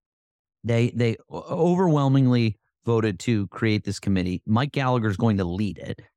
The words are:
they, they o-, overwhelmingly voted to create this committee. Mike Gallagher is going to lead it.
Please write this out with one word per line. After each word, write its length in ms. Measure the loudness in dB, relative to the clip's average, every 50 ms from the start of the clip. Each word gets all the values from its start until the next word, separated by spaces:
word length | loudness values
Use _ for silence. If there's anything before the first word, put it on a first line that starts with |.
| _ _ _ _ _ _ _ _ _ _ _ _ -4
they, 280 | -2 2 2 2 0
they 260 | 0 0 -2 -2 -2 -4 -8 _
o-, 100 | -14 -12 -10 -8 -4 0 2 2 2
overwhelmingly 840 | 2 2 2 4 2 4 4 4 4 4 4 4 4 2 0 -2 -4 _ _ _ _ _
voted 340 | 0 0 2 2 0 -2 -2
to 260 | -2 -2 0 0 -2
create 380 | -4 -4 -2 0 0 0 0 -2
this 140 | -4 -8 -6
committee. 440 | -2 -2 0 0 0 -2 -4 -6 -4
Mike 280 | -2 0 0 0 -2 -4
Gallagher 360 | -2 -2 0 0 0 0 -2
is 80 | -2
going 220 | 0 0 0 2 0
to 60 | 0
lead 340 | -2 -2 -4 -4 -4 -4 -8
it. 240 | -10 -12 -12 -12 -16 -20 _